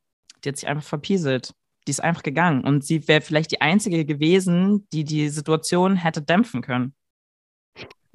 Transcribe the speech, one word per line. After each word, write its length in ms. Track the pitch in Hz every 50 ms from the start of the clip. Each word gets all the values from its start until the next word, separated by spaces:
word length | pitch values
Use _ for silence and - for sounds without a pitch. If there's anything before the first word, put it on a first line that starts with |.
| _ _ _ _ _ - - _ -
die 60 | 139
hat 80 | 139
sich 100 | - -
einfach 160 | - 147 151 147
verpieselt. 720 | - - 147 - - 196 190 160 139 131 127 - - - _ _ _ _ _ _
Die 40 | -
ist 120 | 139 - -
einfach 200 | 160 170 - -
gegangen. 400 | 160 135 165 175 180 147 127 -
Und 200 | 135 143 147 139
sie 240 | - 165 156 151
wäre 140 | - 156 151
vielleicht 300 | 147 - 156 151 160 -
die 100 | - -
Einzige 440 | - 151 175 208 - 208 170 165 151
gewesen, 840 | 139 151 143 151 160 180 190 185 185 175 175 185 196 208 202 202 _
die 120 | - 156 151
die 260 | 143 151 151 151 147
Situation 680 | 147 156 151 160 156 160 160 - 180 175 180 190 196
hätte 260 | 180 170 160 160 165
dämpfen 400 | 147 - 165 185 240 - - 123
können. 340 | - - 123 123 123 135 - _ _ _ _ _ _ _ _ _ _ _ _ _ _ _ _ - - - - _ _ _